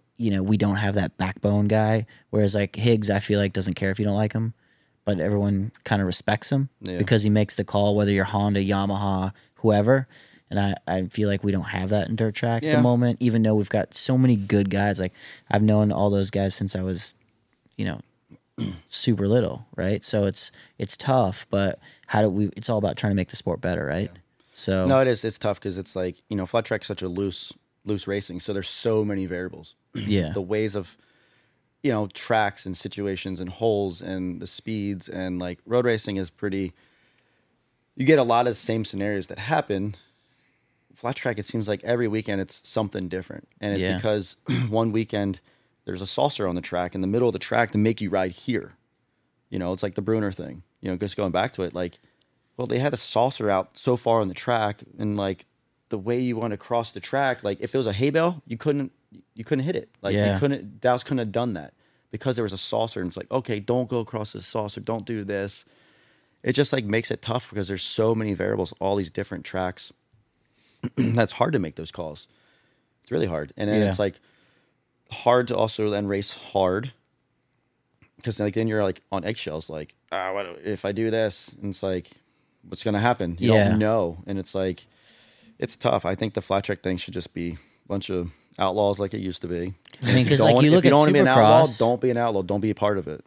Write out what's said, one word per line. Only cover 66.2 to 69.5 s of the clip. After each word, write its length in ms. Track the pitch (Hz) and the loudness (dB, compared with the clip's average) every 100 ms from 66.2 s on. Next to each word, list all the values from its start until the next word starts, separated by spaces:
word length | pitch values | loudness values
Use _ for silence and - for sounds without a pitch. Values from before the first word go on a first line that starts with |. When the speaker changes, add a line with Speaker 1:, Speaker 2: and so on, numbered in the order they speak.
| _ _ | _ _
Speaker 2:
It 80 | - | -2
just, 200 | 135 143 | 2 2
like, 120 | 131 | 0
makes 260 | 104 110 - | 0 0 0
it 100 | - | -6
tough 280 | 117 123 - | -4 -4 -4
because 160 | 104 95 | -6 -4
there's 140 | 95 | -4
so 320 | - - 110 | -4 0 2
many 200 | 113 107 | 2 -2
variables, 380 | 90 98 104 90 - | -2 -2 -2 -4 -2
all 140 | 95 101 | 0 0
these 140 | 82 | -2
different 340 | - 98 87 | -6 -8 -8
tracks. 480 | - | -8